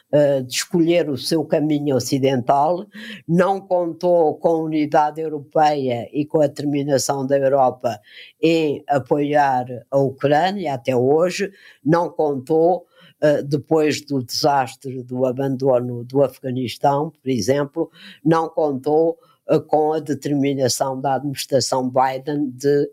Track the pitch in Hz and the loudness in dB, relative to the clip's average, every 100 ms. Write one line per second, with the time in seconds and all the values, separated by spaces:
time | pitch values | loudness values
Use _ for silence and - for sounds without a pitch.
0 | - 147 147 139 127 - - 180 165 170 | -2 2 4 2 -2 -8 -4 0 2 2
1 | 151 127 - 160 151 160 151 147 143 131 | 0 -4 -2 -2 0 0 0 -2 0 -2
2 | 120 139 131 131 117 139 151 175 208 214 | 0 0 0 0 2 2 2 -2 -6 -16
3 | 220 202 - 170 180 196 196 180 170 160 | -16 -16 -2 2 2 0 -2 -2 -2 -2
4 | 180 175 156 147 170 160 160 156 147 160 | 0 2 2 0 0 0 0 -2 0 2
5 | 151 151 160 151 143 165 151 147 131 120 | 0 -2 -8 -8 -4 2 2 2 -2 -4
6 | 110 135 147 160 143 143 143 143 143 135 | -6 -6 -2 2 0 0 -4 -2 0 0
7 | - 139 131 139 135 139 127 123 120 104 | 0 -4 0 0 2 4 2 0 -6 -6
8 | _ - - - 160 165 156 131 - 143 | _ -20 -20 -2 0 2 0 -4 -2 -2
9 | - 151 147 147 139 131 127 123 - 139 | 0 -2 2 2 2 0 -4 -10 -4 0
10 | 139 135 139 147 180 202 160 135 - 127 | 0 0 2 2 2 -2 -4 -6 -2 0
11 | 127 156 180 180 202 - - _ 139 170 | 4 2 2 -2 -8 -8 -20 _ 0 2
12 | 175 - 156 135 123 160 165 175 - _ | 2 -2 -2 -2 0 2 4 2 -4 _
13 | - - 151 143 139 147 - 160 151 123 | -20 -2 2 2 0 -4 0 2 2 -2
14 | - 139 120 - 151 139 127 - 135 127 | -4 -4 -4 -2 0 2 0 -6 -12 -12
15 | 123 127 127 123 139 127 135 123 123 120 | -8 -2 -2 -2 -4 0 2 2 0 -8
16 | 120 135 131 - 131 127 120 - 143 143 | -4 0 0 -2 -8 -6 -6 -2 0 0
17 | 160 - 127 127 101 139 143 165 160 _ | -2 -8 -4 -2 0 0 0 -4 -6 _
18 | - - 151 165 160 - 151 131 147 151 | -20 -4 0 2 0 -2 -2 -2 0 2
19 | 165 165 _ _ - 147 - 151 151 156 | 2 -2 _ _ -2 -2 0 0 0 -2
20 | 151 139 143 143 139 135 127 - 135 131 | -4 -6 -4 -2 -2 0 -2 0 -4 -4
21 | 139 131 143 131 - 135 - 135 127 127 | -4 -4 -4 -8 -2 0 0 -2 0 0
22 | 131 135 139 147 143 123 143 143 147 | 0 -2 -6 -4 -4 -2 0 0 0